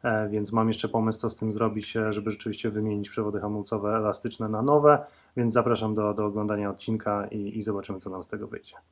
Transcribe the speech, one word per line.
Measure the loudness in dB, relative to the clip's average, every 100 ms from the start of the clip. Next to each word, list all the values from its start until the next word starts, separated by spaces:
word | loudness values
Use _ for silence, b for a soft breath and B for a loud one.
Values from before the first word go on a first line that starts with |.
e, | 0 0 0
więc | -2 0
mam | 2 2
jeszcze | 2 0
pomysł, | 0 0 0
co | -4
z | -2
tym | -4
zrobić, | 0 0 0 -4 -2
e, | 0
żeby | -2 -4
rzeczywiście | -6 -6 -4 -4
wymienić | -2 -2 -2 -4
przewody | -4 -4 -4
hamulcowe | -4 -4 -4 -2 0 0
elastyczne | 0 -2 -6 -6 -4
na | 0
nowe, | 4 8 8 8 B B B 0
więc | 2
zapraszam | 4 4 2 2
do, | 2 0
do | 2 0
oglądania | 0 -2 0 -2
odcinka | -4 -4 -2 0 -2 -2
i, | -6 -6 -4
i |
zobaczymy, | -4 -4 -6 -10
co | -8
nam | -10
z | -10
tego | -10 -10
wyjdzie. | -12 -16 -20 _